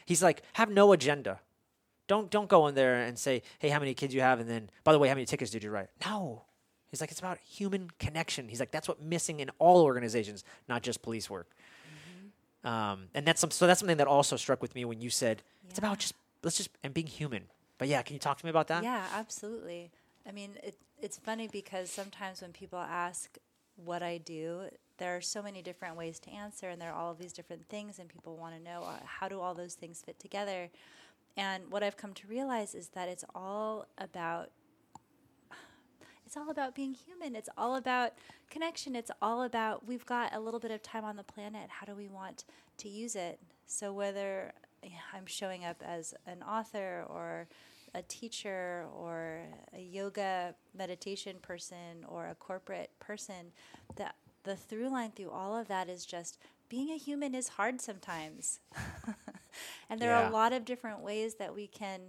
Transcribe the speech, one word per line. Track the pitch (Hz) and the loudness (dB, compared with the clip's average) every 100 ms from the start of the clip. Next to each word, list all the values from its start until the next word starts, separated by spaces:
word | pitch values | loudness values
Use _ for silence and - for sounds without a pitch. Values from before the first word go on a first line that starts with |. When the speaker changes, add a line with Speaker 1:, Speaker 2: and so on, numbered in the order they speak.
Speaker 1:
He's | - 165 | 2 6
like, | 180 143 - | 6 6 0
"Have | - 220 | 4 6
no | 202 202 | 12 12
agenda. | 180 131 147 110 95 _ _ _ _ _ _ - | 12 10 4 0 -6 _ _ _ _ _ _ 2
Don't, | 202 202 | 2 4
don't | 208 202 | 2 10
go | 185 147 | 10 10
in | |
there | 135 131 123 | 8 6 6
and | 120 120 | 2 0
say, | 139 123 - - | 2 2 0 -2
'Hey, | 151 | 2
how | 147 | 4
many | 139 | 2
kids | 123 139 | 0 0
you | 131 | 6
have?' | 131 123 | 6 6
And | 117 | 2
then, | 117 107 - | -4 -4 2
'By | - | 8
the | 151 | 10
way, | 139 | 10
how | |
many | 135 123 | 6 0
tickets | 147 117 | -2 -2
did | 110 | -4
you | 104 | -4
write?'" | 104 95 - | -4 -6 -6
No. | 180 208 165 113 - _ _ _ - | -4 -2 -4 -8 -14 _ _ _ -12
He's | - | -8
like, | 156 | -6
"It's | - | -6
about | 185 180 | -6 -6
human | - - 202 190 180 - | -10 -4 0 0 -4 -4
connection." | - 156 160 - 117 | -4 -2 -2 -4 -4
He's | 117 | -4
like, | 127 | -2
"That's | 151 - | -2 -2
what's | - | -4
missing | 156 170 - 151 | 0 0 0 -2
in | 131 - | -2 8
all | 165 180 | 12 12
organizations, | 151 123 120 113 104 101 - - - | 12 8 2 0 0 -6 -14 -14 -2
not | 120 | -2
just | 120 110 | 0 -4
police | - 113 - | -4 -6 -4
work." | 95 85 _ - - - | -8 -10 _ -20 -20 -20
Speaker 2:
Mm-hmm. | 156 170 180 202 _ _ _ - | -20 -18 -18 -20 _ _ _ -4
Speaker 1:
Um, | 113 104 98 92 | -2 -2 -4 -4
and | 135 147 | 0 4
that's | 165 | 6
some-, | 160 | 4
so | - 175 | 6 8
that's | 180 | 8
something | 190 160 | 8 6
that | 143 | 8
also | 143 143 127 | 8 8 4
struck | - 127 | 2 2
with | 120 | 0
me | 127 | -4
when | 120 113 | -6 -4
you | 120 | -2
said, | - 120 110 - _ 180 | 2 2 2 -4 _ -10
"It's | - | -2
about | 208 | -2
Speaker 2:
Yeah. | 202 | 0
Speaker 1:
just, | - - _ _ | -2 -6 _ _
let's | 165 - | -2 -2
just, | 185 _ | -2 _
and | 143 | -4
being | 156 160 | -2 -4
human." | - 151 110 90 _ _ - | -4 -4 -4 -8 _ _ -4
But | 135 | 2
yeah, | 139 | 2
can | - | 0
you | 143 | -4
talk | 147 139 | -2 -2
to | 165 | 2
me | |
about | 160 151 | 2 4
that? | 165 | 0
Speaker 2:
Yeah, | 226 247 185 | 0 -2 -2
absolutely. | 208 220 - 208 226 - 175 170 _ _ _ - | -6 -6 -10 -10 -10 -10 -12 -12 _ _ _ -16
I | |
mean, | 202 202 202 | -14 -14 -12
it, | 202 - _ - | -14 -14 _ -12
it's | 208 - | -10 -8
funny | - 226 220 | -6 -4 -4
because | 202 - 190 180 | -8 -6 -6 -6
sometimes | - 196 - 196 185 | -6 -8 -8 -10 -8
when | 180 | -14
people | 170 190 180 | -16 -10 -8
ask | 170 175 175 - - - _ _ _ - | -4 -2 -4 -4 -12 -16 _ _ _ -16
what | 170 175 | -6 -4
I | 175 170 | -2 -6
do, | 160 160 160 175 190 - _ - | -8 -8 -6 -6 -10 -14 _ -8
there | 180 180 | -4 -4
are | |
so | 175 214 | -4 -6
many | 202 190 | -8 -10
different | 175 175 180 165 | -12 -10 -10 -8
ways | 165 160 | -8 -10
to | - | -14
answer, | 202 208 - 185 | -14 -12 -10 -10
and | 175 | -8
there | 170 | -8
are | |
all | 160 170 | -6 -6
of | 165 | -8
these | 175 | -12
different | - 170 165 165 | -16 -14 -16 -12
things, | 208 208 190 | -12 -10 -14
and | 170 | -18
people | 170 165 165 | -18 -16 -14
wanna | 165 165 | -12 -14
know, | 170 175 | -12 -10
uh, | 175 156 | -8 -10
how | 131 - 190 | -12 -8 -6
do | 190 | -4
all | 180 | -6
those | 175 175 | -6 -10
things | - 165 165 | -12 -14 -16
fit | - - | -16 -18
together? | 202 202 202 185 175 - - - - _ _ - | -10 -6 -4 -4 -8 -14 -20 -20 -20 _ _ -6
And | 196 190 175 | -4 -4 -4
what | 202 | -2
I've | 202 202 | -2 -2
come | 202 | -12
to | 190 196 | -14 -10
realize | 233 269 240 202 180 | -6 -2 -2 -4 -8
is | 170 | -12
that | 190 180 | -8 -8
it's | 180 - | -8 -12
all | 180 190 208 220 220 - - | -12 -8 -4 -4 -6 -10 -12
about, | 190 180 165 170 - _ _ _ _ - _ _ _ _ _ - - - _ _ - - | -12 -6 -4 -4 -8 _ _ _ _ -20 _ _ _ _ _ -20 -20 -20 _ _ -20 -20
it's | - 294 | -16 -12
all | 302 | -6
about | 302 262 262 | -4 -4 -4
being | 269 | -6
human. | 262 - 359 311 | -8 -14 -12 -10
It's | 220 - - | -8 -10 -4
all | 226 | 0
about | 262 254 247 240 - - - - | 0 2 2 2 -2 -20 -20 -14
connection. | 311 330 330 285 | -4 -4 -4 -6
It's | 247 233 - | -6 -6 -4
all | 208 233 | -2 0
about, | 254 233 220 208 214 | 0 0 0 -2 -6
we've | 247 - | -8 -4
got | 247 233 | -2 -2
a | 214 | -4
little | 220 233 | -6 -6
bit | 226 | -6
of | 214 | -8
time | - 226 | -8 -8
on | 214 208 | -6 -10
the | |
planet. | 196 - 208 214 196 | -14 -14 -12 -12 -14
How | - | -14
do | 202 202 | -14 -12
we | 202 | -14
want | 190 190 190 - - _ - | -14 -14 -14 -20 -20 _ -18
to | 208 | -14
use | 202 233 208 | -10 -8 -6
it? | 175 160 - _ - | -6 -8 -16 _ -12
So | - 202 | -8 -6
whether, | 196 202 196 196 190 185 - - _ | -4 -4 -2 -4 -4 -8 -14 -20 _
yeah, | 185 170 - | -20 -16 -14
I'm | 196 185 | -14 -10
showing | - 196 185 | -6 -6 -6
up | 175 165 | -8 -8
as | - 170 160 - - | -8 -8 -8 -12 -16
an | 180 | -12
author | - 220 220 208 190 175 - | -6 -4 -4 -6 -6 -6 -8
or | 170 170 165 170 - - - - | -10 -8 -8 -10 -18 -20 -20 -14
a | 180 | -14
teacher | 175 - 233 - 208 190 180 175 156 - | -12 -12 -10 -10 -6 -6 -4 -6 -8 -10
or | 170 165 165 160 160 - - - | -8 -6 -6 -8 -12 -18 -20 -18
a | |
yoga | 180 196 196 202 196 185 175 - _ | -12 -8 -8 -4 -2 -2 -4 -10 _
meditation | 185 185 180 202 196 202 180 | -10 -8 -8 -8 -8 -10 -12
person | - 175 - 180 170 170 165 | -12 -12 -12 -14 -16 -16 -12
or | 170 170 | -10 -10
a | |
corporate | 165 - 185 - 180 - _ | -12 -10 -12 -8 -10 -10 _
person, | - 208 - 185 175 - - - - - | -14 -12 -12 -14 -18 -20 -20 -20 -18 -10
the, | 202 - _ _ | -8 -10 _ _
the | 196 196 | -8 -8
through | - 220 254 | -8 -6 -4
line | 262 226 | -2 -4
through | 202 180 | -8 -10
all | 160 190 | -8 -4
of | 226 220 | -4 -2
that | 190 180 | -2 -2
is | 180 - | -6 -10
just | 175 170 - - _ - | -10 -10 -14 -20 _ -10
being | 240 285 | -6 -4
a | 320 | -6
human | 285 285 285 | -6 -4 -2
is | 254 254 | -4 -6
hard | - 214 254 | 0 0 0
sometimes. | - 190 - 165 156 151 - - _ | -8 -12 -8 -8 -8 -8 -6 -6 _
<laughs> | - - - - 202 - - - - - - - | -10 -8 -8 -10 -10 -12 -18 -18 -16 -14 -14 -8
And | 220 | 0
there | 240 | 4
are | 233 | 6
Speaker 1:
Yeah. | 226 | 6
Speaker 2:
a | |
lot | 220 226 | 6 4
of | 254 | 4
different | 226 247 233 208 | -4 -8 -8 -10
ways | 190 214 220 | -6 -4 -4
that | 220 185 | -6 -8
we | 185 202 | -8 -10
can, | - 202 190 | -10 -10 -10